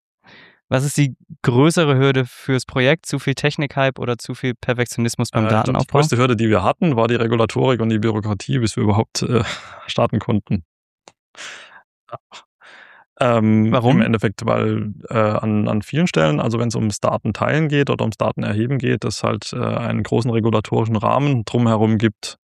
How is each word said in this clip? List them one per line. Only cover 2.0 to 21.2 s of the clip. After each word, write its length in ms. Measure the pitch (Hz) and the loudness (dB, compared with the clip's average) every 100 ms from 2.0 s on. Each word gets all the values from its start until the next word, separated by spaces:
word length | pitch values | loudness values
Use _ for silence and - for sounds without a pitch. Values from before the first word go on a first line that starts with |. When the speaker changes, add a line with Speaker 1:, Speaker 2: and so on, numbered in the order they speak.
| 139 131 123 | 2 2 -2
Speaker 1:
fürs 400 | - - 131 - | -6 -4 -4 -2
Projekt? 400 | 135 127 165 - | 0 2 0 -2
Zu 140 | 143 | -4
viel 160 | - 131 | -4 -2
Technikhype 640 | - - 143 - 135 - | -2 -2 -4 -2 -2 -2
oder 160 | 123 117 | -6 -6
zu 160 | - | -8
viel 220 | 127 131 113 | -6 -6 -4
Perfektionismus 760 | - 120 123 - 117 - 117 | -4 -2 -2 -2 -2 -2 -2
beim 120 | 120 | 0
Speaker 2:
Äh, 40 | 110 | 2
ich 20 | |
glaub, 140 | 107 | 2
die 40 | - | 2
Speaker 1:
Datenaufbau? 320 | 143 131 143 | -2 0 2
Speaker 2:
größte 180 | 151 120 | 2 2
Hürde, 180 | 127 113 | 2 2
die 140 | 113 | 2
wir 140 | 101 | 2
hatten, 320 | 104 - 175 117 | 2 2 2 2
war 120 | 113 | 2
die 80 | 120 | 2
Regulatorik 640 | 117 117 113 127 131 117 | 0 2 0 2 2 2
und 100 | 113 | 0
die 100 | 110 | 0
Bürokratie, 600 | 117 107 107 98 - 135 | 0 -2 -2 -4 -4 -2
bis 160 | 110 - | -2 0
wir 80 | |
überhaupt, 380 | 107 104 - - | 2 2 0 -4
äh, 200 | 120 120 - - - - - | -2 0 -2 -8 -16 -18 -6
starten 320 | - 120 113 | -2 0 0
konnten. 440 | - 107 - 98 - _ _ _ - _ _ - - - - - _ _ _ - _ - - _ - - - - _ - | -2 -2 -2 -4 -6 _ _ _ -20 _ _ -20 -18 -18 -20 -20 _ _ _ -18 _ -20 -20 _ -20 -20 -20 -20 _ 0
Ähm, 520 | 127 117 110 110 110 | 2 4 4 4 4
Speaker 1:
Warum? 260 | 123 117 139 | 4 4 4
Speaker 2:
im 40 | |
Endeffekt, 440 | - 113 113 - 113 | 4 2 0 -2 -2
weil, 480 | 113 110 110 107 104 - | 0 0 -2 -4 -10 -4
äh, 80 | 113 | 0
an, 500 | 107 113 110 107 113 | 2 0 0 0 0
an 140 | 110 | -2
vielen 240 | - 143 180 | -2 -2 0
Stellen, 320 | - 156 147 | 2 2 2
also 200 | 131 113 | 0 -2
wenn's 160 | 117 117 | -2 -2
ums 240 | 110 - | -2 0
Datenteilen 680 | - - - - - 143 156 | -2 -2 -4 -2 -2 0 0
geht 240 | 143 135 | 0 0
oder 120 | 117 | 0
ums 140 | 113 - | -2 -2
Datenerheben 640 | 110 - 113 107 120 135 | -2 -2 -4 -2 -2 -2
geht, 260 | 123 123 120 | -2 -2 -4
es 160 | - | -4
halt, 320 | 113 110 - | -4 -4 -6
äh, 60 | 123 | -6
einen 420 | 113 113 113 113 | -4 -4 -4 -4
großen 300 | 107 120 120 | -2 -2 0
regulatorischen 640 | 113 110 107 - 120 113 107 | 0 0 0 0 -2 0 0
Rahmen 500 | 110 120 | 0 0